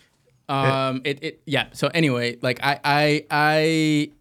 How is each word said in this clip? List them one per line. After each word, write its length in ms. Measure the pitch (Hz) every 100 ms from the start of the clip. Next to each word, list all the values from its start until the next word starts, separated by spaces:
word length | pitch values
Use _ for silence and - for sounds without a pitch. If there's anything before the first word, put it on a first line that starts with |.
| _ _ _ _ -
Um, 520 | 139 135 135 135 131
it, 180 | 143 139
it, 200 | 160 -
yeah. 220 | - 131 110
So 160 | - 147
anyway, 460 | 165 151 123 120 120
like, 180 | 127 123
I, 180 | 139 -
I, 440 | 143 147 151 147 -
I, 800 | 147 151 156 156 160 156 147 147 -